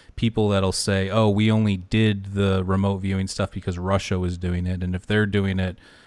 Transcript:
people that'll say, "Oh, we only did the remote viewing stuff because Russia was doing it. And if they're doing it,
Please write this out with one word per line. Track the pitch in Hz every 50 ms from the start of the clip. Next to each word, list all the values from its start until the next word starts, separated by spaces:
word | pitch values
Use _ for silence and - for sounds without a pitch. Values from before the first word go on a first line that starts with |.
| - - -
people | - - 113 - 110 107 104
that'll | 101 98 95 95
say, | 92 - - - 98 95 95 95
"Oh, | 95 113 110 107
we | 98 104 107 110
only | 110 110 110 107 98
did | 92 90 - - 110 110 107 104 98 98 98 98
the | 98 101 98 95 95 92
remote | 92 95 95 98 101 98
viewing | 95 95 95 98 95 95
stuff | 95 - - 101 -
because | - 98 - 98 87
Russia | 87 90 95 98 95 - - 101 90
was | 90 87 90
doing | 87 90 90 87 87 90
it. | 90 92 90 90
And | 90 90
if | 90 -
they're | - 104 107 107
doing | 101 98 101 98 98 95 95
it, | 92 92 90 - - - - - -